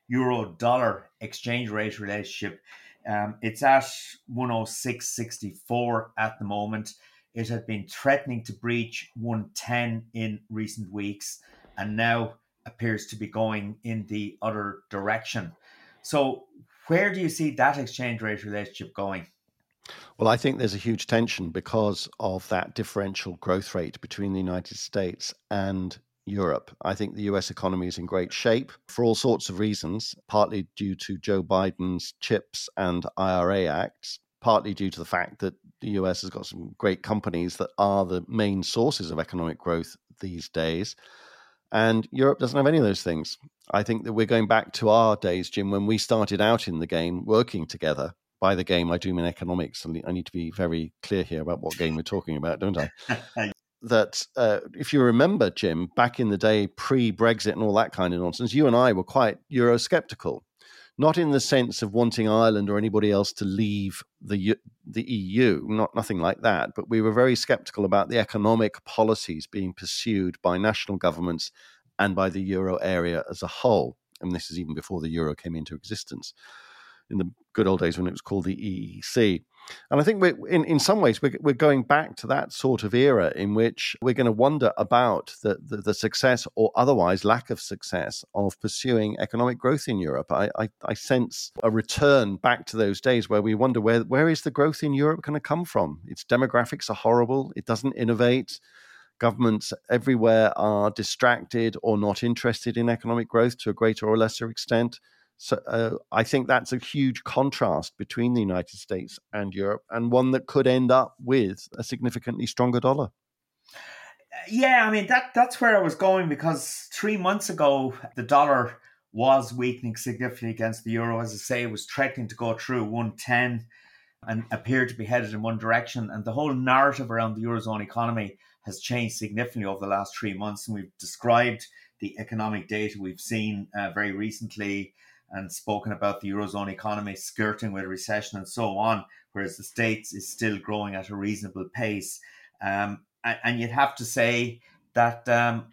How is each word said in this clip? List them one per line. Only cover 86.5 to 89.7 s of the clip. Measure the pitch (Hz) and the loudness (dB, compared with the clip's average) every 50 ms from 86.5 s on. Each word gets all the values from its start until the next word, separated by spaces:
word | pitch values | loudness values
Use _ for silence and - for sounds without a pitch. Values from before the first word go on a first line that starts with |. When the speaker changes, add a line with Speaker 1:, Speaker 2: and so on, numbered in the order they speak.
| - | 0
Speaker 2:
or | - 110 104 - | 2 2 2 4
otherwise | - 123 139 135 104 85 87 95 92 - | 4 4 4 4 4 4 4 2 2 2
lack | 104 117 123 - - | 2 2 2 0 -6
of | 117 - | -8 -8
success | - - - - - - 95 87 62 53 - - - _ - | -6 -12 -12 -10 -10 -6 -4 -4 -4 -4 -8 -10 -14 _ -4
of | 95 101 95 - - | -2 -2 -2 -2 -4
pursuing | - 107 - - - 127 120 113 107 104 - - | -6 -6 -6 -4 0 2 2 2 2 0 -2 -2
economic | - - - 117 123 123 120 117 | -4 -2 0 0 0 0 0 0
growth | - 127 | 0 0